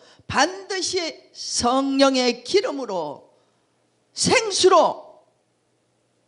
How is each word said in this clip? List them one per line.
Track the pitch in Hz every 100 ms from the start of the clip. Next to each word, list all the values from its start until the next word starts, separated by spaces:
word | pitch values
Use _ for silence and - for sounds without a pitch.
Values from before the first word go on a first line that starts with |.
| - - -
반드시 | 220 311 381 381 381 311 370 320 - -
성령의 | - - - 240 262 277 269 277 262 247 240
기름으로 | - 403 508 285 233 185 151 120 - _ _ _ _ _ _ _ _
생수로 | - - 427 440 370 370 349 214 - - - _ _ _ _ _ _ _ _ _ _